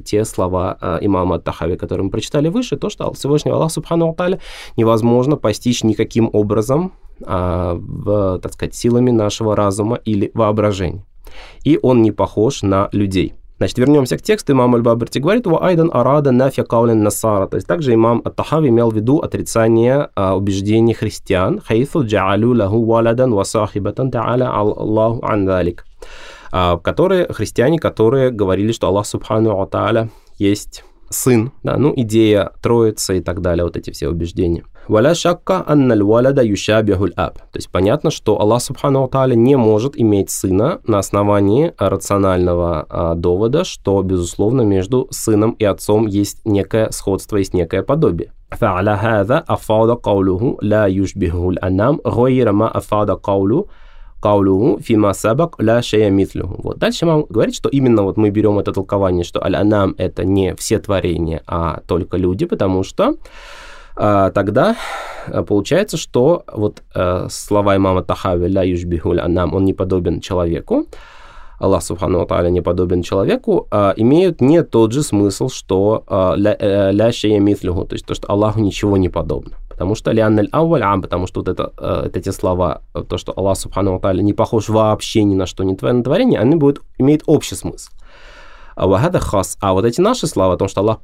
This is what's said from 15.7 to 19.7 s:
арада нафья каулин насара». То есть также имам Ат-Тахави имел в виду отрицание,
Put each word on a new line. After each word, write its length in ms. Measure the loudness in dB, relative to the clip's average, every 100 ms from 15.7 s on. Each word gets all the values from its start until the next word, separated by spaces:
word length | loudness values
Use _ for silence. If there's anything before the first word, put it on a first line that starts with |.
| 2 2
арада 400 | 2 2 2 4
нафья 320 | 4 2 0
каулин 400 | -2 2 2 4
насара». 420 | 2 0 0 0 -2
То 100 | -4
есть 120 | -4
также 260 | -2 2
имам 260 | 4 4 2
Ат-Тахави 440 | -2 -6 -2 0 2
имел 220 | 2 2
в 60 | 0
виду 240 | 0 0
отрицание, 880 | -2 -6 -4 0 2